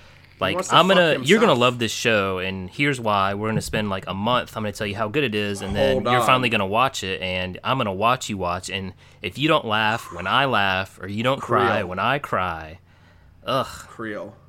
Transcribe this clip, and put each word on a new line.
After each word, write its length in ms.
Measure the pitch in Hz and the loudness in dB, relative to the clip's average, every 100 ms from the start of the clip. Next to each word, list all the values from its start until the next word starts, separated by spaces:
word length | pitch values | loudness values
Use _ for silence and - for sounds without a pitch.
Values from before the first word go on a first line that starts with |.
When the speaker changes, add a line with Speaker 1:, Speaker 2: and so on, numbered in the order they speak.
| - - - - | -20 -20 -16 -4
Speaker 1:
Like, 140 | 95 | -2
Speaker 2:
wants 140 | 175 180 | 0 2
to 40 | 135 | 2
Speaker 1:
I'm 120 | 180 | 4
gonna, 280 | 180 165 135 | 4 4 2
Speaker 2:
fuck 100 | 131 | 4
Speaker 1:
you're 100 | 220 | 6
gonna 140 | 220 | 6
Speaker 2:
himself. 60 | 127 | 6
Speaker 1:
love 180 | 123 123 | 4 2
this 140 | 113 | -2
show, 460 | - 120 107 98 92 | 0 2 2 2 0
and 320 | 95 95 90 | -4 -6 -8
here's 300 | - 143 123 | -2 -2 0
why. 340 | 110 101 95 | 2 2 2
We're 140 | 101 110 | 0 -2
gonna 120 | 113 | -2
spend, 300 | - 113 107 | -2 -2 -2
like, 140 | 95 90 | -4 -6
a 80 | |
month. 420 | 95 110 123 - 113 | -4 0 0 -2 -6
I'm 60 | |
gonna 100 | 107 | -6
tell 140 | 98 107 | -4 -6
you 100 | 101 | -4
how 120 | 107 | -2
good 160 | 147 | -2
it 100 | 127 | 0
is, 260 | 104 104 98 | 0 -2 -4
and 120 | 98 101 | -4 0
then 160 | 135 | 2
Speaker 2:
Hold 120 | 131 | 2
Speaker 1:
you're 160 | 123 123 | 2 2
Speaker 2:
on. 60 | 120 | 4
Speaker 1:
finally 220 | 127 123 | 4 4
gonna 180 | 110 95 | 0 0
watch 380 | 110 131 - | 2 0 -2
it, 160 | 95 95 | -6 -6
and 380 | 92 92 92 90 | -4 -4 -6 -6
I'm 140 | 110 131 | -4 -2
gonna 140 | 107 | -2
watch 360 | 92 113 127 - | 0 2 0 -2
you 80 | 98 | -4
watch, 320 | 87 90 - | -2 -4 -4
and 220 | 95 92 - - - | -6 -8 -12 -20 -10
if 160 | 104 120 | -10 -2
you 100 | 151 | 2
don't 160 | 156 | 2
laugh 480 | 113 107 107 117 - | 2 0 2 0 -6
when 140 | 87 95 | -6 0
I 200 | 120 139 | 2 2
laugh, 520 | 110 98 92 95 - | 2 2 0 -4 -10
or 80 | 98 | -8
you 140 | 104 | -2
don't 180 | 123 135 | -2 -2
cry 360 | - 110 101 107 | 0 2 2 0
Speaker 2:
Creel. 80 | 90 | -2
Speaker 1:
when 100 | 92 | -2
I 200 | 110 143 | 0 -2
cry, 600 | - 104 92 80 80 - _ - - - - - | -2 -2 -2 -4 -10 -16 _ -20 -20 -20 -20 -14
ugh. 220 | - 131 113 | -4 -2 -4
Speaker 2:
Creel. 680 | - - - 110 104 101 - | -8 -18 -12 -10 -8 -12 -16